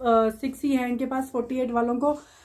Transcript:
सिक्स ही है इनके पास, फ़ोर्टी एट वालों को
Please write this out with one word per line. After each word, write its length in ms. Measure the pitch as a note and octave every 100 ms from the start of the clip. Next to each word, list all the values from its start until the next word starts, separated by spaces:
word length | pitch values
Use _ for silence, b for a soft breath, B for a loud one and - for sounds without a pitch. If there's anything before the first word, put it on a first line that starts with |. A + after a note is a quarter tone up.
सिक्स 600 | B3 A3+ A3 A3 C4+ -
ही 80 | C#4+
है 180 | C4 B3
इनके 160 | A#3+ C4
पास, 240 | C4 C4
फ़ोर्टी 220 | B3 A#3 B3+
एट 160 | B3
वालों 240 | A#3 A#3+ A#3+
को 220 | C#4+ D4 B B